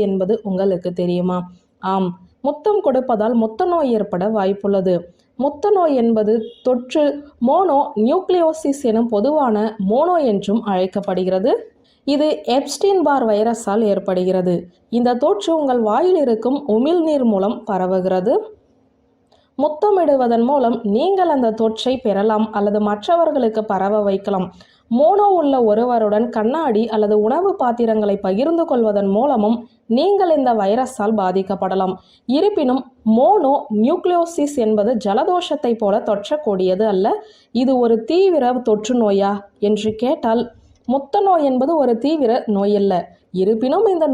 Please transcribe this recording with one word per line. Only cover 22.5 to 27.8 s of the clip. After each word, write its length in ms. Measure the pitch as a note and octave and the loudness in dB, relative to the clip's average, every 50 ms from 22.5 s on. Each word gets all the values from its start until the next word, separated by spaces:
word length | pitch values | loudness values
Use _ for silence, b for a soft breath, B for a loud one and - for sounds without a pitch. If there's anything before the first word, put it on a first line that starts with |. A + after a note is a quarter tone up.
| - | -2
அல்லது 240 | G#3 G3+ G#3 G3+ G#3+ G#3 G#3 | -2 -2 0 0 0 0 -2
மற்றவர்களுக்கு 720 | G#3 G3+ - F4+ E4+ E4+ E4 D#4 D4 C4+ A#3+ A3 A3 A3 G#3+ - | -2 -4 -2 0 0 2 2 0 0 0 0 0 -2 -2 -4 -2
பரவ 300 | G3 F#3 F#3+ G3+ G#3+ G#3+ G3+ G3+ | -2 -2 0 0 0 0 0 0
வைக்கலாம். 380 | G3 G3 G3 G3+ G3 F#3 F3+ F3+ B B B B B B B B A3+ | -2 -2 -2 -2 -2 -2 -4 -6 B B B B B B B B 0
மோனோ 280 | B3 D4 E4+ G4+ G4+ G#4 G4+ F#4 | 2 4 4 4 4 4 4 4
உள்ள 180 | E4+ D4 C#4 C4+ B3+ A#3 G#3+ | 2 2 2 2 2 2 2
ஒருவருடன் 560 | G#3 A3 A#3+ B3 A#3+ A3+ A3 G#3 G#3 G#3+ A#3+ A#3 - | 2 2 2 2 0 0 2 2 0 0 0 -2 -2
கண்ணாடி 480 | A3+ G#3 A#3 D4 E4 D#4+ C4+ G#3 G#3+ A#3 A3 A3+ | -2 -2 -2 -2 -2 -2 0 0 0 0 0 0
அல்லது 200 | A3 G#3 G3+ G#3+ G#3+ G#3 | 0 0 2 2 2 2
உணவு 220 | A3+ C4+ E4+ F#4+ G4+ F#4 - | 2 0 0 0 0 0 0
பாத்திரங்களை 520 | C4+ B3 A#3 A#3+ | 0 -2 0 0